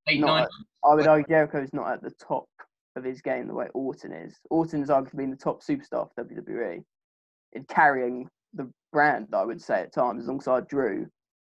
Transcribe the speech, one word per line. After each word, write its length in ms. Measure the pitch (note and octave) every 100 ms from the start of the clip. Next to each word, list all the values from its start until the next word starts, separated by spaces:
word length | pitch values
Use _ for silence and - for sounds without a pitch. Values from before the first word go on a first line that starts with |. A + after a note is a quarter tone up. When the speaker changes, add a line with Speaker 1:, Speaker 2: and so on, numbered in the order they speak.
| -
Speaker 1:
eight, 140 | D3
Speaker 2:
not 60 | D3
Speaker 1:
nine 160 | D#3
Speaker 2:
at, 60 | A#2+ - - _ C#3+
I 20 |
would 60 | D3+
Speaker 1:
months. 120 | D3+
Speaker 2:
argue 200 | D#3 D3
Jericho's 460 | D#3+ D3+ D3+ C3+
not 180 | C#3 G2
at 100 | G#2+
the 100 | - - -
top 220 | C#3+ - - - _ _ B2+
of 80 |
his 180 | B2+ B2+
game 260 | C#3 B2+ A2
the 60 |
way 140 | A2+ B2
Orton 400 | B2+ C3 - -
is. 240 | E2 F2 - -
Orton's 400 | D#3+ E3 D#3 C#3
arguably 400 | C#3 C3+ C#3 C3+
the 60 | C3
top 260 | D#3 -
superstar 460 | - C#3 - A#2+ G#2+
for 160 | -
W 160 | A#2+ G#2+
W 320 | - A2 G#2
E 100 | E2+ - _ _ _ _ _ _
in 120 | - C#3+
carrying 640 | - D3+ C3 B2 B2 C#3 _ _ G#3
the 160 | C3 - _
brand, 360 | D3+ D3 A#2+ G#2+
I 120 | G#2 G#2
would 160 | E3
say, 200 | - G#2
at 120 | F2
times, 320 | D#3+ B2 A#2 B2
alongside 420 | C3+ C3+ B2+ -
Drew. 380 | C#3 B2 - - _ _ _